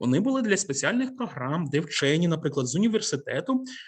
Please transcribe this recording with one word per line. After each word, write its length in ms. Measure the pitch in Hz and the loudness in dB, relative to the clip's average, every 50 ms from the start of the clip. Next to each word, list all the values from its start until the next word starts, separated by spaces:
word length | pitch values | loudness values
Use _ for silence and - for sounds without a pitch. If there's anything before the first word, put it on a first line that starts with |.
Вони 200 | - 123 127 175 | 0 2 2 4
були 220 | 220 269 262 269 | 4 2 2 2
для 140 | 233 208 190 | 2 2 2
спеціальних 600 | 180 - - 135 - 139 156 226 247 262 254 - | 0 0 -2 -2 0 0 0 2 0 -2 -2 -4
програм, 500 | - 240 - - 135 127 135 156 175 165 | -6 -8 -6 -6 -6 -4 -2 -2 -2 -2
де 140 | 131 135 151 | 0 0 -2
вчені, 480 | 170 - - - 143 139 151 165 175 170 | -2 -2 -2 0 2 4 4 4 4 2
наприклад, 380 | 160 160 165 143 139 143 123 | 2 0 -2 -2 -2 0 -2
з 80 | 120 120 | 0 0
університету 880 | 180 220 233 214 214 - - 147 139 - - 123 - - 269 262 262 262 - - - - | 2 2 2 2 2 0 -2 -4 -4 -4 -4 -4 -4 -2 0 -2 -2 -2 -6 -12 -16 -16